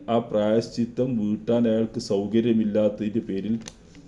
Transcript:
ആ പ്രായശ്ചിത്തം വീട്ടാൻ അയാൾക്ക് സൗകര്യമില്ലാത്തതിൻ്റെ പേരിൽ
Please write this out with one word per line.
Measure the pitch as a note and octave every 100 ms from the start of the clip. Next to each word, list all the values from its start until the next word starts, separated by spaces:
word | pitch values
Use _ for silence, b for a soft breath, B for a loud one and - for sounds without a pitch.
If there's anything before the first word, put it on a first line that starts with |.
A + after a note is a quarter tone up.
| -
ആ | A#2
പ്രായശ്ചിത്തം | A#2+ G#2 G#2 A2+ A#2 - A#2 - C3 A#2
വീട്ടാൻ | G#2 G#2+ - A#2 A#2
അയാൾക്ക് | A2 A2 A#2
സൗകര്യമില്ലാത്തതിൻ്റെ | - G2 G2+ A2+ A#2+ A2+ G#2 G#2+ G#2+ - G#2 A2
പേരിൽ | - F#2+ G2+ A2+ - B B B